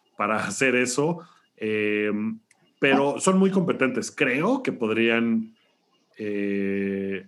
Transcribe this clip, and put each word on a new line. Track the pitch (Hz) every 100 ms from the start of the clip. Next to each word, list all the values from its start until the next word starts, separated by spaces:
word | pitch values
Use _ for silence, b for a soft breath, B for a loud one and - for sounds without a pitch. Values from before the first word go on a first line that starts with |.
| _ -
para | 104 107
hacer | - 98 135
eso. | 123 123 135 151 170 B B B -
Eh, | 107 107 104 104 107 107 110 110 _ _ _ _
pero | 139 139 139 -
son | 185 190
muy | 190
competentes. | 190 156 120 131 117 -
Creo | - 135 127 185 262
que | 190
podrían, | - 110 110 117 117 117 113 110 - _ _ _ _ _ -
eh, | 107 101 101 98 98 98 98 98 98 98